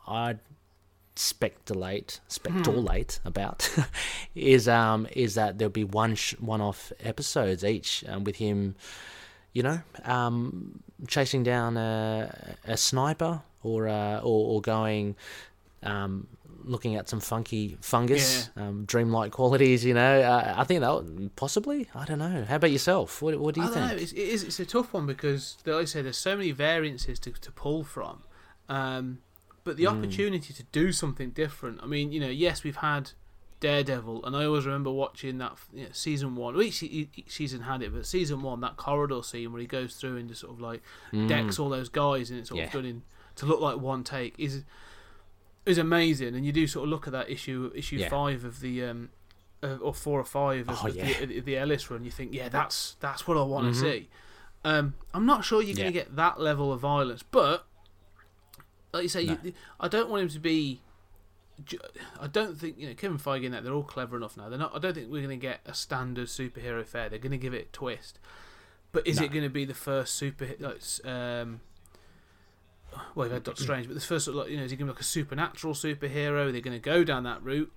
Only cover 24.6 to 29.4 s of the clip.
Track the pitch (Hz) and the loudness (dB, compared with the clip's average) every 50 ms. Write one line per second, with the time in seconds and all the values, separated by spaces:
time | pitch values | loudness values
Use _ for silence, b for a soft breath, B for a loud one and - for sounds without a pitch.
24.6 | 180 - - 240 247 - - 180 147 143 135 - - 147 139 135 139 - - - | -4 0 0 0 0 0 -2 -2 -2 -2 -2 0 0 0 0 0 -2 -8 -12 -6
25.6 | - 165 156 160 170 151 - 151 131 131 123 - - 185 196 202 196 165 135 131 | -2 0 0 2 0 0 -2 -2 -4 -2 -4 -2 0 0 0 2 0 0 0 2
26.6 | 143 156 165 165 156 151 131 120 - 127 123 - - 127 - - - 143 - - | 2 4 4 2 2 0 -2 -2 -2 -2 0 -2 -4 -6 -8 -8 -10 -10 -10 -4
27.6 | - 143 156 160 143 143 - - - - - - - b b b b b b b | -2 -2 -2 -2 -2 -6 -8 -8 -8 -8 -10 -14 -18 b b b b b b b
28.6 | - - 135 135 131 131 131 131 127 127 127 - - _ _ _ | -10 -6 -4 -2 -2 -2 -4 -4 -4 -6 -8 -10 -14 _ _ _